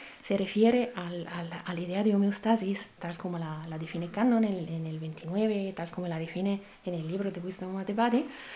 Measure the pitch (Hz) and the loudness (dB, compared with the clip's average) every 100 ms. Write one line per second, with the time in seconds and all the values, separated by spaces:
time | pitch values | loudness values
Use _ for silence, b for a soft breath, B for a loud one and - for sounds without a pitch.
0 | B B - 196 190 208 226 247 240 - | B B -2 0 2 6 6 6 2 -4
1 | 175 175 170 175 170 175 - 175 175 190 | -6 -6 -6 -8 -8 -8 -6 -4 -2 2
2 | 214 202 202 202 220 226 190 196 - - | 4 6 4 4 2 4 2 -2 -6 -10
3 | 170 170 180 170 165 156 165 160 165 165 | -10 -6 -6 -4 -4 -6 -6 -6 -6 -4
4 | 175 202 247 233 220 185 165 165 160 156 | -4 2 4 6 4 2 -2 -4 -4 -4
5 | 156 156 165 190 220 202 196 190 170 - | -6 -6 -2 2 2 2 -2 -4 -6 -4
6 | 180 160 165 180 196 196 B B - 170 | -4 -4 -4 -2 0 -2 B B -6 -4
7 | 160 190 196 175 175 185 185 190 190 208 | -4 -2 -2 -4 -8 -6 -6 -4 -2 2
8 | 233 233 - B B | 4 4 0 B B